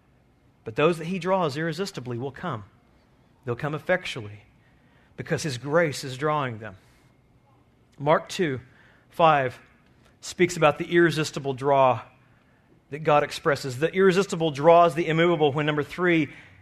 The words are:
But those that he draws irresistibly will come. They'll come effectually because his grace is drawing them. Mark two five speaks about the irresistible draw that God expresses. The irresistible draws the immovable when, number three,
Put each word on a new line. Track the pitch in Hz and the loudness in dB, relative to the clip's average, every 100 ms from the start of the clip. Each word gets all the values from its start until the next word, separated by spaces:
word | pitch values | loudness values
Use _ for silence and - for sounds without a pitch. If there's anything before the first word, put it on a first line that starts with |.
| _ _ _ _ _ _ | _ _ _ _ _ _
But | - 110 | -12 0
those | 151 165 | 0 0
that | 165 | -4
he | 190 | -6
draws | 175 190 165 131 | -2 0 0 -2
irresistibly | 165 156 196 - 123 120 | -6 -6 -8 -10 -10 -8
will | 135 | -10
come. | - 180 117 98 _ _ _ _ _ _ _ | -10 -10 -10 -12 _ _ _ _ _ _ _
They'll | 123 120 | -10 -8
come | 147 151 | -6 -6
effectually | - 180 - 139 104 104 - _ _ _ _ _ _ - | -2 -2 -4 -12 -14 -16 -20 _ _ _ _ _ _ -16
because | 127 151 | -6 -4
his | 160 123 | -4 -8
grace | 143 156 165 127 143 | -2 0 0 -2 -10
is | 127 | -6
drawing | 151 151 131 110 | -4 -4 -4 -8
them. | 110 95 _ _ _ _ _ _ _ _ _ _ _ - | -14 -18 _ _ _ _ _ _ _ _ _ _ _ -8
Mark | 143 180 - | 0 0 -2
two | - 170 127 - _ _ _ _ | -6 -4 -6 -12 _ _ _ _
five | - 165 147 131 - _ _ _ _ _ _ | 2 4 4 0 -8 _ _ _ _ _ _
speaks | - - 175 175 | -14 -2 -2 2
about | 151 143 | 2 2
the | 170 | 0
irresistible | 170 170 147 151 - 135 | 2 2 2 -4 -6 -8
draw | 127 139 139 131 117 - _ _ _ _ _ _ _ _ | -4 2 4 4 2 -4 _ _ _ _ _ _ _ _
that | 143 | -6
God | 156 147 | 2 2
expresses. | 143 - 165 139 139 123 | 2 -2 -2 -2 -4 -4
The | 165 | -2
irresistible | 185 190 175 190 175 160 | 4 4 4 0 -2 -4
draws | 139 156 170 170 143 | 2 6 8 6 2
the | 160 | -2
immovable | 160 170 165 151 | 2 2 4 2
when, | 135 151 | 2 -2
number | 151 | -2
three, | 139 - 180 165 143 - - - | -4 -2 0 2 0 -6 -20 -20